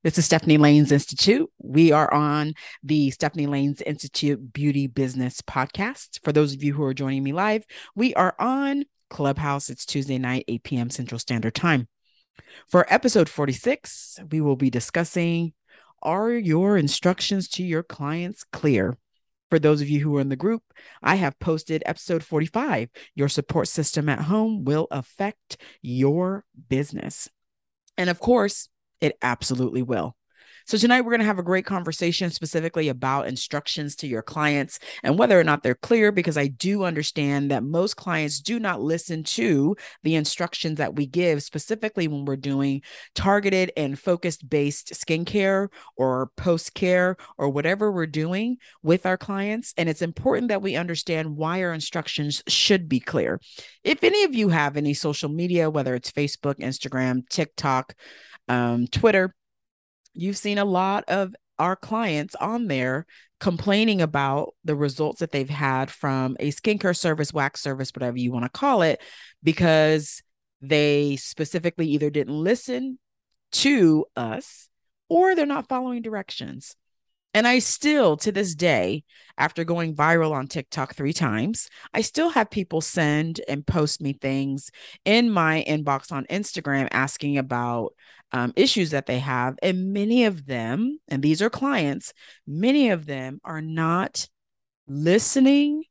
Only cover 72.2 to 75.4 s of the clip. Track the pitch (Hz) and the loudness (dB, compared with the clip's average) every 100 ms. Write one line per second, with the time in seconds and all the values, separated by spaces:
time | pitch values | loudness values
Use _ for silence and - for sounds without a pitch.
72.2 | 131 151 170 240 - 247 262 262 _ _ | -4 -2 0 -2 -2 -6 -6 -10 _ _
73.2 | _ _ _ - 277 277 170 156 - - | _ _ _ 0 4 6 6 6 0 -6
74.2 | 117 110 - - - _ _ _ _ 330 | -6 -6 -10 -14 -18 _ _ _ _ 4
75.2 | 370 359 | 4 4